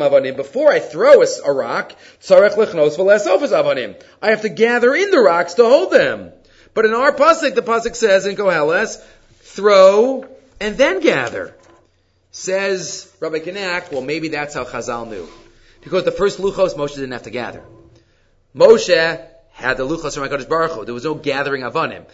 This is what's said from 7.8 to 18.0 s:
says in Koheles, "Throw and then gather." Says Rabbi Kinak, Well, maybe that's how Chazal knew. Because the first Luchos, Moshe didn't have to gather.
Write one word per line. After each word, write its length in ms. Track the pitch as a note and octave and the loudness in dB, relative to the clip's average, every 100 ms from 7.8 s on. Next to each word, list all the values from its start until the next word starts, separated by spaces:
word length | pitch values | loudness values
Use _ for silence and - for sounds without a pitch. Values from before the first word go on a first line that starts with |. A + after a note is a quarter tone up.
| A3+ - | -4 -2
says 300 | A3 F#3+ F#3+ | 2 2 0
in 120 | G3 | -2
Koheles, 680 | G3 E3+ D3 F3+ G#3+ - - _ _ _ | -2 0 0 0 -2 -8 -20 _ _ _
"Throw 840 | _ - G3+ G3 F#3+ G#3 B3+ C4 - - _ - | _ -4 4 8 8 6 2 -2 -10 -20 _ -10
and 180 | G#3 G#3 | -6 0
then 240 | D4 F#4+ | 0 2
gather." 520 | D#4 D#3 A#2+ G2+ E2+ - _ _ _ _ _ _ _ - | 0 0 -2 -8 -12 -16 _ _ _ _ _ _ _ -14
Says 720 | - F#3+ G3 F#3+ D#3 - - _ | -6 -4 -2 -4 -6 -14 -18 _
Rabbi 180 | D#3+ D#3+ | -8 -6
Kinak, 540 | E3 G3+ F#3+ F3 F3 | -8 -8 -6 -6 -6
Well, 80 | C#3 | -8
maybe 260 | C3 D#3+ D#3 | -6 -6 -6
that's 280 | D3 C#3+ C#3 | -8 -8 -10
how 100 | B2 | -10
Chazal 440 | B2 A#2 A#2 A2+ | -10 -8 -10 -10
knew. 160 | G2+ D#2 - - _ _ _ | -14 -16 -20 -20 _ _ _
Because 240 | C#3+ F#3 | -6 -4
the 80 | E3+ | -2
first 260 | - G3 F#3+ | -2 -4 -2
Luchos, 380 | G3 F#3+ F#3 C#3+ | -6 -2 -4 -4
Moshe 200 | D3 C#3 | -8 -8
didn't 180 | C3 | -10
have 100 | A#2+ | -12
to 60 | A#2 | -12
gather. 340 | A#2 A2 F#2 - - _ _ | -10 -10 -12 -20 -20 _ _